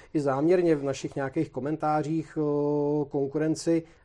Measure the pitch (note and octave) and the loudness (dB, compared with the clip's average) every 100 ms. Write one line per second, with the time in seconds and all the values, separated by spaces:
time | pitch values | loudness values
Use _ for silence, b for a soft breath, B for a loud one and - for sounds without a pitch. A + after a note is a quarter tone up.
0 | B D#3+ C#3 C3+ D#3+ F#3 E3+ D3 C#3 C3 | B -2 0 2 4 4 4 2 0 -4
1 | - C#3+ C3+ E3 D3+ B2+ C#3 D3+ D3+ D#3 | -6 -4 -4 -2 -4 -4 -4 -2 0 0
2 | D3 D#3+ D#3 D#3+ D3 D3 D3 D3 D3 D3+ | 0 -4 -4 -2 0 0 0 0 0 0
3 | C#3+ D3 C#3 D3+ D#3 D#3 E3 E3 D#3+ B | -2 -2 -2 0 0 0 0 0 -2 B